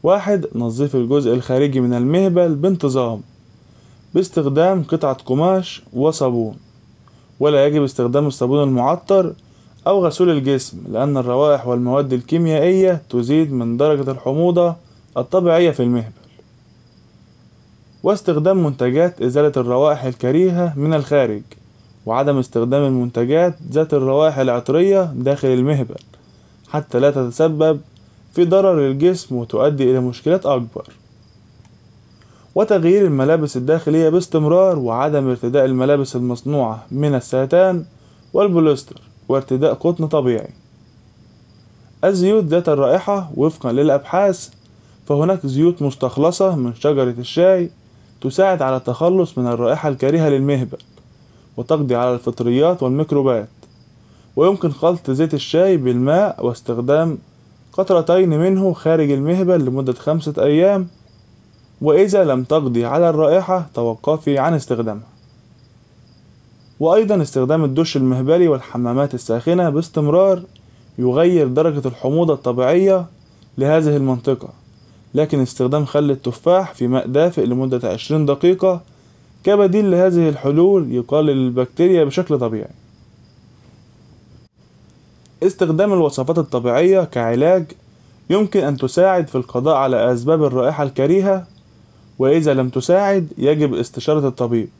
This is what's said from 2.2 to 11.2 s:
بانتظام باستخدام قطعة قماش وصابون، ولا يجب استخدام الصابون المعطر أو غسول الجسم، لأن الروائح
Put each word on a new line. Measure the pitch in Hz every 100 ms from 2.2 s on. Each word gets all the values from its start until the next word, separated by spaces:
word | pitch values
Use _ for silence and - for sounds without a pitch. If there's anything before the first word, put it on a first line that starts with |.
| 196 175 175 147
بانتظام | 175 180 143 131 120 110 - _ _ _ _ _ - _ _ -
باستخدام | 180 - 139 139 175 190
قطعة | 147 165 151
قماش | 131 - 131 170 190 175 - -
وصابون، | 120 147 156 135 120 110 - _ _ _ _ _ _ _ _
ولا | 147 147 143
يجب | 151
استخدام | 139 - 120 131 147
الصابون | 131 123 143
المعطر | 139 127 127 175 - 196 170 - - - - - -
أو | 196 175
غسول | - 180
الجسم، | 156 131 135 - 90 -
لأن | 110 139
الروائح | 139